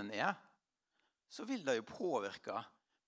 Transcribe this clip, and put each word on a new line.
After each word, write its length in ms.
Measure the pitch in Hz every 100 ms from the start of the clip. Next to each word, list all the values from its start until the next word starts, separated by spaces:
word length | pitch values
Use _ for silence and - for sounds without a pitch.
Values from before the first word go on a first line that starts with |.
| 101
en 80 | 107
er, 200 | 170 190 - _ _ _ _ _ _ _ _
så 120 | - 220
vil 180 | 262 139
det 100 | 117
jo 100 | 113
påvirke, 720 | - 180 127 98 95 - 104 - - _ _